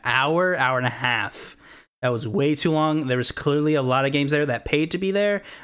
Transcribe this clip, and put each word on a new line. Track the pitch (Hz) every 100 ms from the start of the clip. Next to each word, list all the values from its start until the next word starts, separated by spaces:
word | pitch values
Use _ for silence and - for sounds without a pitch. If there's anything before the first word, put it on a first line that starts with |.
| 127
hour, | 127 143 170 185 165
hour | 131 127
and | 123
a |
half. | - 127 113 101 - - - - - _ -
That | 127
was | 117 110
way | 131 143 147
too | 170
long. | 156 156 156 131
There | 127
was | 120
clearly | - 147 147 151 151
a |
lot | 127 131 139
of |
games | 143 139
there | 147 143
that | 117
paid | - 151 165
to | 180
be | 190
there. | 196 208 202 - -